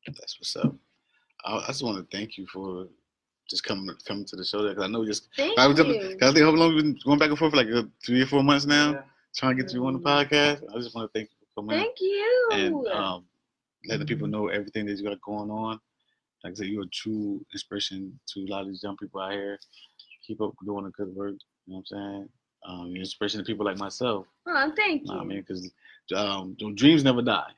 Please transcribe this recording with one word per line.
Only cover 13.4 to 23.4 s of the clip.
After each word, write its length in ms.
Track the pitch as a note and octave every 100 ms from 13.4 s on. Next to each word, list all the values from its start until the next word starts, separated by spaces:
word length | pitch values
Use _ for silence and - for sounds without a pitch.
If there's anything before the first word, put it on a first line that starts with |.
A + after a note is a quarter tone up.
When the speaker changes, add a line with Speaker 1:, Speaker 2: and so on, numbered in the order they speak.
| _ _ _ _ G#2
Speaker 1:
letting 200 | A2 D3+
people 200 | A2 G#2
know 220 | G#2+ G#2
everything 380 | G2+ G2+ A2 G#2
that 100 | G2+
you 60 |
got 160 | G2+ G2+
going 300 | - G#2 G#2+
on. 300 | G#2+ A2 A2 _ _ _ _ _ _
Like 100 | F#2
I 20 |
said, 120 | F#2+ F#2+
you're 180 | G#2
a 40 | F#2
true 560 | - A2 G#2+ G#2 G2 -
inspiration 680 | G2 - G2+ - F#2+ F#2+ F#2 -
to 120 | G2
a 20 | F#2+
lot 140 | G2+
of 60 | G2
these 140 | F#2+
young 140 | G2+ G2+
people 240 | G2+ G2
out 120 | F#2+
here. 260 | G2+ G2+ G2+ _ _ - _ - - -
Keep 140 | A2
up 140 | G#2+ -
doing 200 | F#2+ G2+
the 60 | G2
good 180 | - G2+
work. 200 | F#2 G2+ G2 _ _ -
You 80 |
know 20 | F#2+
what 20 |
I'm 80 | F#2+
saying? 420 | G2+ G2+ G2+ G2+ _ _ _
Um, 220 | F2+ F2+ F2
you're 80 | F2+
an 40 |
inspiration 360 | F#2 - G#2
to 60 | G#2+